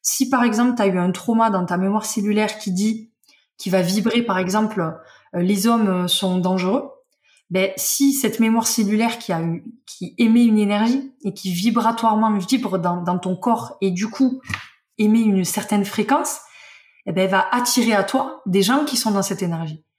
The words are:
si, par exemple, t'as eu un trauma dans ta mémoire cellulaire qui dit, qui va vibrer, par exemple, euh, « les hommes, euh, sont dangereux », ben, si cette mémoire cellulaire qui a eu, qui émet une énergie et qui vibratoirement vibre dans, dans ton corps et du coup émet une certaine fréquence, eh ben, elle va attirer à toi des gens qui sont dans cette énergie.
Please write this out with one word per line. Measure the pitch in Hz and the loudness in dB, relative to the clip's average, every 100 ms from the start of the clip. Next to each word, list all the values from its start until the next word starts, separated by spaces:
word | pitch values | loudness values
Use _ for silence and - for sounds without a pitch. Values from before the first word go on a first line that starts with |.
si, | - - 247 | -4 -2 0
par | 262 | 2
exemple, | 240 214 247 240 | 2 2 0 2
t'as | 202 | 0
eu | 180 | 2
un | 180 | 0
trauma | 180 - 226 226 | -2 0 2 2
dans | 196 | 2
ta | 175 175 | -2 0
mémoire | 190 208 | 0 0
cellulaire | 214 - 202 208 214 214 | -2 -4 0 0 0 -4
qui | 208 | -4
dit, | 180 214 226 220 _ _ _ _ _ | 0 0 -2 -8 _ _ _ _ _
qui | - | -2
va | 190 | 0
vibrer, | 175 202 226 233 | 2 0 0 0
par | 233 185 | 0 -2
exemple, | 180 214 214 202 160 165 - - _ | 0 0 0 -2 -4 -6 -20 -20 _
euh, « | 175 | -2
les | 180 202 220 | 0 2 2
hommes, | 233 208 | 2 2
euh, | 185 180 | 0 0
sont | - 190 185 | 0 0 0
dangereux », | 180 185 180 247 - - _ _ _ _ _ | 0 0 0 -2 -4 -16 _ _ _ _ _
ben, | 180 190 - | -2 -2 -2
si | - - 277 | -4 2 2
cette | 277 220 - | 2 -2 2
mémoire | 220 226 220 | 2 2 0
cellulaire | - 196 214 233 233 | 0 0 2 0 -4
qui | - | -4
a | 165 | -4
eu, | 165 165 - - - | -2 -4 -10 -20 -20
qui | - 175 - | -14 -14 0
émet | 226 233 | 4 6
une | 240 214 | 6 4
énergie | 202 208 226 269 277 _ | 2 2 2 0 -2 _
et | 202 | -8
qui | 202 190 | -6 -6
vibratoirement | 175 214 233 226 233 226 214 220 208 | -2 0 0 0 0 0 2 2 0
vibre | 175 262 220 185 | 0 -2 0 -2
dans, | 170 175 | -2 -2
dans | 175 185 | -2 -2
ton | 185 180 | -2 -2
corps | 247 226 - - | 0 -2 -2 -4
et | 196 | -2
du | 180 208 | -2 -6
coup | - 262 262 - - - _ _ - | 0 0 0 -10 -12 -12 _ _ 0
émet | 214 226 | 2 4
une | 220 190 | 4 2
certaine | 175 - - 208 | 0 -4 -2 -2
fréquence, | 196 - 214 277 370 - - - - - _ _ - | -2 -2 0 0 -2 -8 -14 -20 -20 -20 _ _ -6
eh | |
ben, | 185 | -2
elle | 190 | 0
va | 190 - | 0 0
attirer | 240 240 - 220 | -2 0 2 2
à | 208 | 2
toi | 196 262 262 - - | 0 -2 -4 -8 -2
des | 190 | 2
gens | 196 269 | 2 2
qui | 294 254 | 0 -2
sont | 220 | 0
dans | 202 | -2
cette | 196 190 | -2 -4
énergie. | 180 165 160 156 _ | -4 -4 -8 -10 _